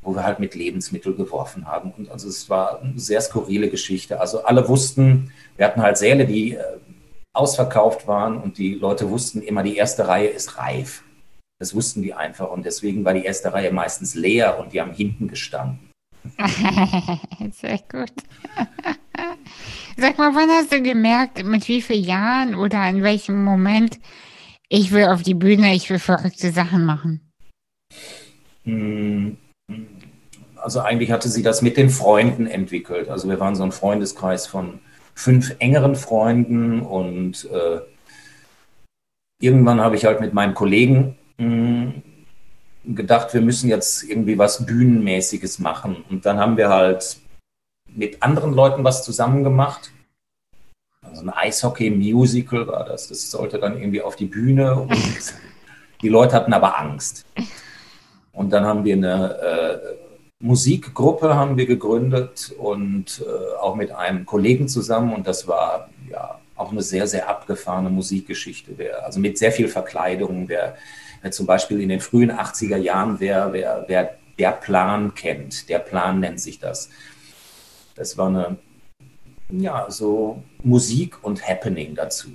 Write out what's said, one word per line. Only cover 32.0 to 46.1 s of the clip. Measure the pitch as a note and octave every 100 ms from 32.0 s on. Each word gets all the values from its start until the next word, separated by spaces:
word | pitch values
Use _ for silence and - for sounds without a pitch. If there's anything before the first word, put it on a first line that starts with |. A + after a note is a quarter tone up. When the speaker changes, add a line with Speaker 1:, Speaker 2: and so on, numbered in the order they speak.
| G2+ G#2 A#2+ B2 A2+
Speaker 1:
entwickelt. | F#2+ F#2+ F2 - F2 -
Also | F2 F#2+
wir | F#2+
waren | G2 G2
so |
ein | F#2+
Freundeskreis | - G2 G#2 G2 - F#2 F#2 -
von | G2 F2+ - _ - _
fünf | - - B2+ - -
engeren | B2 C#3+ C#3 C3+
Freunden | - A2+ A2 A#2+ A#2 A#2+ A#2 A#2
und, | - F#2+ F2+ F2+ F#2 F2+ -
äh, | F2+ E2+ E2 - _ _ - - - _ _ _ _ - _ _ _ _ _
irgendwann | B2 C3 A#2+ A#2
habe | A2+ G#2
ich | A2
halt | G#2+
mit | G#2+
meinem | G2+ G2+ F#2+
Kollegen, | G2 G2+ B2 C3 C3 - _ -
hm, | A#2 A#2 A#2 A#2+ B2 C#3+ - _ - - - - - - -
gedacht, | G#2 G2 A#2 -
wir | B2
müssen | A2+ B2 B2+
jetzt | G#2+ - -
irgendwie | - A2+ G#2+ G2+
was | G2+ - B2
Bühnenmäßiges | A#2 B2+ A#2 G2+ F#2 F#2+ F#2+ F#2+ -
machen. | F2 - G2+ F2+
Und | -